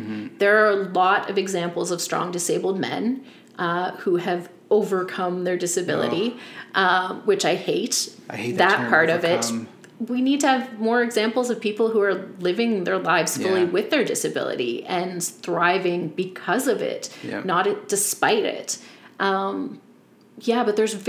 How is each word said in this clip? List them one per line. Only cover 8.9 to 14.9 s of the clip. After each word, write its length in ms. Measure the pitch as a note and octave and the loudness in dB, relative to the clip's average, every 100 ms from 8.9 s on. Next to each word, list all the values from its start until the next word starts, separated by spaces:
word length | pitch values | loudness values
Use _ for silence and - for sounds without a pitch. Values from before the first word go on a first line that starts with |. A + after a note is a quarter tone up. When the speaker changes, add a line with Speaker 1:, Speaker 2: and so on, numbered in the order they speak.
Speaker 2:
part 180 | D#3+ E3 E3+ | 4 4 2
of 80 | |
it. 140 | E3 F3+ | 2 0
Speaker 1:
overcome. 240 | - A3+ - - - - A#3 | 0 -4 -8 -16 -18 -10 -4
Speaker 2:
We 60 | B3 | 0
need 200 | C4 C#4+ | 2 2
to 80 | D4 | 2
have 100 | C4 A#3+ G#3+ | 2 -2 -2
more 220 | A3+ A#3+ | 2 2
examples 440 | A#3 G#3 A3+ B3+ A#3+ | 2 2 0 0 0
of 40 | A3 G#3 | 0 -2
people 180 | G#3 A3 | 0 2
who 80 | A3 G3 | 4 2
are 80 | F#3 - F#3 F3+ | 0 -4 -4 -2
living 360 | F#3+ A#3 G3+ | 0 0 0
their 140 | F3 F#3+ E3 | 0 0 2
lives 200 | E3+ D#3 - | 2 2 0
fully 240 | F#3+ F#3+ | 2 2
Speaker 1:
Yeah. 140 | F3 F3+ | 2 2
Speaker 2:
with 100 | - | 2
their 140 | D4 | 2
disability 800 | - D3 D3 C3+ C3 C#3 A#2+ A#2 - | 2 0 -2 -2 -4 -2 -4 -4 -4